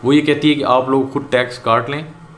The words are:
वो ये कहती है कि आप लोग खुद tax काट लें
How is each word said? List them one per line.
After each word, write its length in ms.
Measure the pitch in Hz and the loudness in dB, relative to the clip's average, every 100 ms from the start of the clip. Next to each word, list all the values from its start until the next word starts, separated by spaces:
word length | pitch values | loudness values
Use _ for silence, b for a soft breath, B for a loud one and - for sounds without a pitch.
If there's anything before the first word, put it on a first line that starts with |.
वो 100 | 117 | 4
ये 80 | 147 | 2
कहती 280 | 151 147 151 | 2 0 2
है 60 | 147 | 0
कि 60 | |
आप 280 | 131 127 127 | 2 0 2
लोग 220 | 135 135 | 0 0
खुद 160 | 143 139 | -6 -2
tax 260 | 127 123 - | -2 -2 -6
काट 320 | 117 117 120 | 0 0 0
लें 160 | 143 156 - - | -10 -12 -18 -20